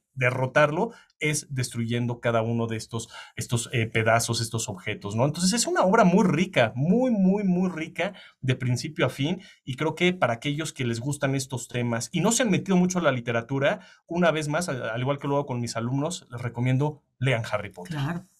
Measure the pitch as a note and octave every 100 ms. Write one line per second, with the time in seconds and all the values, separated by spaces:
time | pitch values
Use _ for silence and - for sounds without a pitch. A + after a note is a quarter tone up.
0 | _ C3+ B2 B2 B2+ D3 D3 D#3+ A#3 -
1 | _ - D3+ D3 - C3 B2 A#2 A2+ A#2+
2 | A#2+ A#2+ A#2+ A#2 A2+ A#2 A2+ A2 - A2+
3 | - - - - - A#2+ - A#2 A2+ A2+
4 | A2 A2+ A#2 A#2 A2 A2+ - F#2 - F#2+
5 | G2 G#2+ C#3+ D#3 F#3 A#3 D#4+ F4+ F#3+ G3+
6 | F#3+ F#3 F#3+ D3 F#3+ D3 A2+ A#2 D#3 A#3
7 | C4 G#3+ F#3 G#3 G3 F3+ F#3 D#3 E3 -
8 | F3+ G3 - _ B2+ B2+ B2 B2 D#3 D3+
9 | C3 - C#3+ F3+ - - - C3 D#3 D#3
10 | F3+ F3+ B2 A#2 D3 D3 D#3 - B2 A2+
11 | C3+ C#3 C#3 C3+ C3 B2 - B2 A#2+ A#2
12 | - F3 F#3+ A3+ A#3+ F3+ - F#3 F3+ F3+
13 | D#3 B2+ A#2 A#2 A#2 C3+ C#3+ G3 - -
14 | - F3 E3+ D3+ D3 D3+ F3+ C3 A2+ A#2
15 | B2+ C#3+ C#3+ C#3+ C#3+ B2 A#2 A#2 A#2 C#3
16 | D3+ F3+ - A#2 A#2 A#2+ B2+ C3 D3 D3+
17 | _ - C3 A#2 A2 G#2 G2 F2+ F3 D3+
18 | C#3 F3 - _